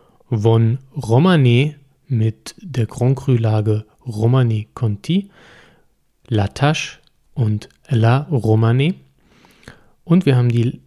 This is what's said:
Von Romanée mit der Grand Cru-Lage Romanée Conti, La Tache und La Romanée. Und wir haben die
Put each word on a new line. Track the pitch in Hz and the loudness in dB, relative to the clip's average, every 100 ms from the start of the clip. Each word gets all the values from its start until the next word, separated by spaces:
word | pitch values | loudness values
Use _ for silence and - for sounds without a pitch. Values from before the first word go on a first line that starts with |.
| _ _ _ | _ _ _
Von | 113 113 113 113 127 - | -2 2 2 2 -2 -8
Romanée | 143 107 120 185 165 127 120 151 151 _ _ _ | -12 0 2 4 4 4 2 0 -4 _ _ _
mit | 120 110 - - - | -2 -2 -4 -14 -20
der | 185 127 110 | -10 -6 -6
Grand | - 123 131 | -2 -2 -2
Cru-Lage | - 120 113 107 107 107 - _ 123 | 0 0 0 0 0 -4 -6 _ -12
Romanée | 107 113 131 120 107 107 | -2 0 2 0 -2 -6
Conti, | - 110 101 - 185 196 _ - - _ _ _ _ _ _ - | -6 -6 -4 -4 -4 -4 _ -20 -20 _ _ _ _ _ _ -6
La | 110 101 | -4 -4
Tache | - 143 156 - - _ _ _ | -2 -2 -2 -8 -16 _ _ _
und | - 107 107 - _ - | -4 -2 -4 -8 _ -4
La | 117 113 135 175 | 0 2 0 -2
Romanée. | 135 110 110 113 127 156 185 _ _ _ _ _ _ - - _ _ | -2 0 2 2 2 0 -4 _ _ _ _ _ _ -20 -20 _ _
Und | - 180 | 0 0
wir | 147 127 | 2 2
haben | 120 | 2
die | 117 117 - | 2 0 -4